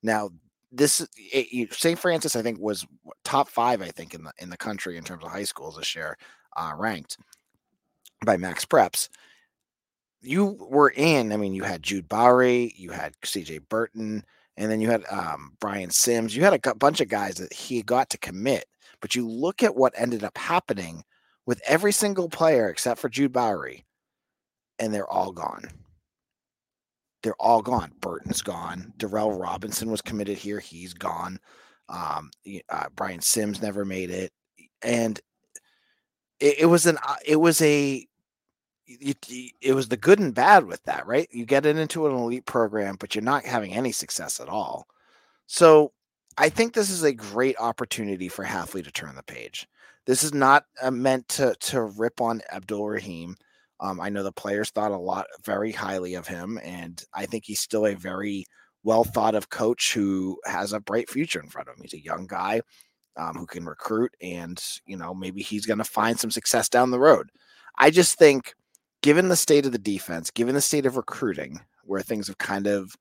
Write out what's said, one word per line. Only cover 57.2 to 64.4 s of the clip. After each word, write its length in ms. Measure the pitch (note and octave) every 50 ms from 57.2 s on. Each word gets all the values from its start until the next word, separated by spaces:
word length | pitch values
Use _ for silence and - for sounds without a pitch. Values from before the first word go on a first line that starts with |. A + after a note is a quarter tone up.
| G2+
think 200 | G2+ A2 A2 -
he's 140 | - G#2+ G#2+
still 260 | - - - A2 G#2+
a 80 | G#2+ G2+
very 500 | F#2+ F2 F#2 F#2 F#2 G2+ G#2 G2+ G2 F#2 _ _ _ _ _ _ _ _
well 220 | G#2+ A2 A2+ A#2
thought 300 | - - A#2+ A2 G#2+ A2
of 140 | G#2+ G2 _
coach 460 | - - A#2 A2 B2 - - - -
who 440 | A2+ G2+ G2 G2 F#2+ F#2 F#2 F#2+ - -
has 300 | - - F2+ G2 G2+ G2+
a 60 | G#2+
bright 280 | G2+ - G2+ A#2 A#2 -
future 320 | - B2+ D#3 E3 - F2
in 80 | D2 D2
front 200 | C#2 C#2+ C#2+ -
of 80 | B1
him. 60 | - B1+
He's 120 | - -
a 100 | D#2 D2
young 220 | D#2+ E2 D#2+ F#2+
guy, 340 | F#2 G2 F2 F2+ G2 G#2+ A2+ A2+ _ _ _ _ _ _ _ _ _ _
um, 200 | - D#2+ E2 E2+
who 100 | E2+ E2+
can 180 | - - F2 E2+
recruit, 500 | E2 D2+ _ - - A2 A2 A#2+ A#2+ _ _
and, 420 | - F#2 F2 F2